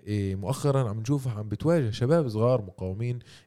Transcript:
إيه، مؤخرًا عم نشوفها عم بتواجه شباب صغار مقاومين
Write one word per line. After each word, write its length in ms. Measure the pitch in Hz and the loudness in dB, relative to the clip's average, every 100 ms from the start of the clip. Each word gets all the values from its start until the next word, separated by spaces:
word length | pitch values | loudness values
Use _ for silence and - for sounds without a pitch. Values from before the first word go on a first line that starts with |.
| - | -4
إيه، 300 | 104 98 95 | -2 0 -2
مؤخرًا 520 | 98 139 143 135 120 | -4 -2 2 2 0
عم 120 | 110 | -2
نشوفها 320 | 110 143 127 | -2 -2 -2
عم 160 | 107 107 | -6 -6
بتواجه 420 | 104 156 170 117 | -2 2 2 2
شباب 380 | 107 123 170 135 | 0 2 4 2
صغار 340 | 107 120 127 | 2 2 2
مقاومين 560 | 95 - 92 95 120 123 - - | 0 -6 -6 -4 -4 -6 -10 -20